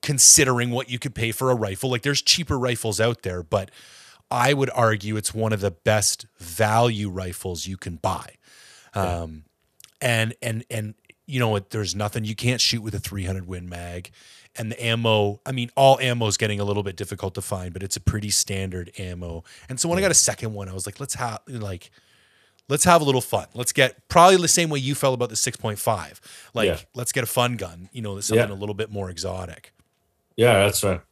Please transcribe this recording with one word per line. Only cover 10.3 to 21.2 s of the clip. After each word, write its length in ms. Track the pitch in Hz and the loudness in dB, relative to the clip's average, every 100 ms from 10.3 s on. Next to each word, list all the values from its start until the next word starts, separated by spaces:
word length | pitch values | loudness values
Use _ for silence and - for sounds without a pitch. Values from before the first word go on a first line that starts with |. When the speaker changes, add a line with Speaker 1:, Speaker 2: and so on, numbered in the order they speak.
| 120 | -4
Speaker 1:
and, 220 | 120 113 - | -6 -6 -6
and, 240 | 117 107 107 _ - - | -8 -8 -12 _ -20 -8
you 140 | 131 | -2
know, 160 | 117 104 | 0 0
it, 120 | 98 | -2
there's 240 | 113 98 90 | -6 -4 -4
nothing, 280 | 104 120 107 | -4 -4 -6
you 100 | 110 | -2
can't 260 | 120 123 | -2 2
shoot 200 | - 117 | 0 0
with 140 | 107 101 | -6 -8
a 40 | |
three 260 | - 98 92 | -8 -8 -6
hundred 220 | 95 87 | -6 -8
Win 200 | 90 87 | -12 -10
Mag. 420 | 87 87 87 90 - - - _ - | -12 -10 -12 -14 -20 -20 -20 _ -10
And 160 | 113 | -8
the 120 | 113 | -4
ammo, 580 | 117 113 117 110 101 104 - | -2 2 2 2 0 -2 -8
I 60 | |
mean, 180 | 131 120 - | -6 -4 6
all 240 | 135 131 | 6 8
ammo 260 | 131 120 110 | 4 0 0
is 100 | 98 | 0
getting 220 | 110 104 | 0 0
a 40 | |
little 180 | 101 101 | 0 0
bit 140 | 98 87 | -2 -6
difficult 400 | 98 98 98 90 | -10 -6 -8 -8
to 60 | |
find, 300 | - 98 90 | -8 -6 -6
but 120 | 87 | -10
it's 120 | 98 - | -8 -2
a 40 | |
pretty 280 | - 107 104 | -2 -2 -2
standard 600 | 101 - 98 95 92 85 - | -2 -2 -4 -4 -8 -10 -10
ammo. 460 | 95 87 87 85 - - - | -10 -10 -10 -12 -14 -20 -14
And 100 | 131 | -4
so 80 | 165 | -2
when 80 | 175 | 2
I 40 | |
Speaker 2:
Yeah. 40 | 196 | 4
Speaker 1:
got 60 | |
a 40 | 156 | 4
second 380 | - 117 113 | 2 -2 -6
one, 140 | 104 95 | -8 -8
I 40 | |
was 120 | 95 101 | -8 -10
like, 120 | - | -10
"Let's 140 | 139 | -10
have, 260 | - | -6